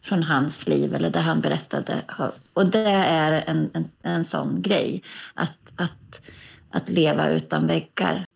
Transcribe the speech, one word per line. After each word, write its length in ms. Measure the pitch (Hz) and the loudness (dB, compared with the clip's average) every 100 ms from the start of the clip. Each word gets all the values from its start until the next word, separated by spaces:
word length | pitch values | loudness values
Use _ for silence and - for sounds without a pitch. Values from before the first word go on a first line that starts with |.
från 200 | - 190 | 0 0
hans 440 | 160 147 147 - - | 2 2 0 -4 0
liv 280 | 147 143 139 | 0 0 0
eller 140 | 160 | 0
det 100 | - | 0
han 220 | 160 160 | 0 2
berättade. 540 | 156 151 - 139 139 147 - - 135 - - | 0 -2 -4 -6 -4 -6 -6 -6 -6 -6 -6
Och 120 | - 190 | 2 4
det 240 | 220 214 | 4 4
är 540 | 196 185 160 156 156 - | 2 4 2 2 2 0
en, 220 | 160 156 | -2 -2
en, 120 | 165 160 _ | -4 -6 _
en 240 | 165 170 170 | -4 -2 -2
sån 360 | - 143 - | -2 -2 -2
grej, 420 | 185 196 - - - - - | 2 2 2 -4 -8 -16 -16
att, 240 | - 160 - - - | -4 -6 -6 -20 -6
att, 460 | 180 - - - - - - - - | -4 -6 -20 -20 -20 -20 -20 -20 -6
att 180 | - - | -6 -2
leva 400 | 180 156 147 151 | 2 4 4 2
utan 380 | 160 156 156 160 | 2 0 0 2
väggar. 580 | 165 160 - 185 156 185 | 0 -2 -2 -2 -2 -6